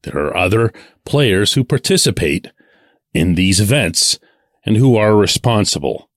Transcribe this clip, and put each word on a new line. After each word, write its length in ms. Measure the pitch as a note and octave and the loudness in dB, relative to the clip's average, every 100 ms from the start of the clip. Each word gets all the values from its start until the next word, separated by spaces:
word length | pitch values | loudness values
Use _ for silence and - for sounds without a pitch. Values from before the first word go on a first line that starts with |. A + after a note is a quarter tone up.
There 160 | - D2 | -8 -6
are 180 | D2 E2 | -4 -2
other 380 | F2+ A2 A#2 - - _ - | 0 0 -2 -4 -20 _ -6
players 480 | C#3+ C3+ F#2+ G#2 | -2 0 2 0
who 100 | C#3+ | 0
participate 880 | B2 C#3+ - F#3+ - G2 E2 C#2+ - _ _ _ _ _ _ | -2 -4 0 0 0 -2 -2 -4 -8 _ _ _ _ _ _
in 220 | - F2 E2+ | -2 0 0
these 260 | F#2+ F#2 | 0 0
events 580 | G#2 C#3+ F#2+ - - - _ _ _ _ - | 0 0 -2 -2 -4 -4 _ _ _ _ -2
and 100 | A2 | 2
who 220 | C3 A2+ | 4 4
are 180 | G#2+ G#2+ | 4 4
responsible. 960 | G2 - B2+ A2 G2 - C#2 - _ | 2 0 0 0 0 -2 -4 -6 _